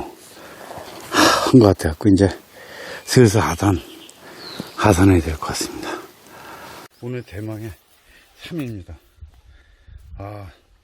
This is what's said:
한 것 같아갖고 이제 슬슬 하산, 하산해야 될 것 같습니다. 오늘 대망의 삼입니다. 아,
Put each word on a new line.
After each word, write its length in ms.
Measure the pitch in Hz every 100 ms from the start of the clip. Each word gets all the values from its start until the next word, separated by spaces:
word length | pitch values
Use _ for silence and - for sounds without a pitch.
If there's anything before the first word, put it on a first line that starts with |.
| - - - - - - - - - - -
한 500 | - - - - 131
것 80 | 107
같아갖고 400 | 92 87 78 107
이제 160 | 95 98 - - - - - - -
슬슬 360 | - 131 117 101
하산, 400 | 90 87 101 90 - - - - - - - - - -
하산해야 440 | 107 90 98 90
될 160 | 80 78
것 100 | -
같습니다. 480 | - - - - - - - - - - - - - - _
오늘 220 | 120 123
대망의 480 | 120 92 110 110 110 - _ _ _ _ _ _
삼입니다. 560 | - 170 131 107 87 78 _ _ - _ _ _ _ _ _ - - -
아, 280 | 101 104 98 - _ _